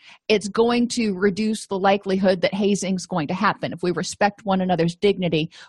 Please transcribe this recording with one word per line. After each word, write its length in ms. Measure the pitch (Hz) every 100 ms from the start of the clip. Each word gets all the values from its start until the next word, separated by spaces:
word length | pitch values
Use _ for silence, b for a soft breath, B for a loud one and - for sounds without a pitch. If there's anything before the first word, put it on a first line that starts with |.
| B B -
it's 220 | 208 208
going 400 | 220 233 240 240
to 240 | 247 220 180
reduce 520 | 202 180 214 220 -
the 120 | 190
likelihood 640 | 196 196 196 196 190 185
that 120 | 180
hazing's 520 | 196 202 196 185 190 -
going 220 | 180 147
to 60 |
happen. 380 | 180 208 - 151
If 100 | 170
we 100 | 180
respect 500 | 165 180 - 202 -
one 180 | 196 190
another's 340 | 185 175 170 170
dignity, 540 | 208 196 175 160 160 B